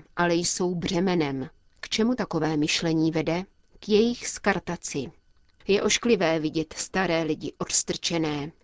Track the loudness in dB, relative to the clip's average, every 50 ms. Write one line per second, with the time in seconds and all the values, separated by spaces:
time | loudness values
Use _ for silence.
0 | -10 _ -2 0 2 2 2 2 0 -2 -2 -2 -2 -2 -2 -2 -2 -2 0 2
1 | 2 2 2 2 0 0 -2 -4 -6 -8 -12 _ _ _ _ -16 -10 -6 -2 0
2 | 0 0 0 -2 -2 -2 -2 0 0 0 2 0 0 0 0 0 0 0 2 2
3 | 2 2 2 0 0 0 -2 -2 -4 -8 _ _ _ _ -20 -10 -2 2 4 4
4 | 4 4 0 -4 -8 -10 -8 -2 0 0 0 0 -2 -6 -8 -8 -8 -6 -6 -6
5 | -6 -8 -12 -18 _ _ _ _ _ _ _ _ 0 2 2 2 4 2 0 2
6 | 4 4 4 4 4 2 2 2 0 -2 -2 -2 -4 -4 -6 -10 -8 -4 -2 0
7 | 0 2 2 0 0 0 -2 -4 -4 -10 -8 -8 -6 -2 -2 -2 0 -2 -4 -4
8 | -2 -2 0 0 0 0 -2 -4 -6 -8 -12 _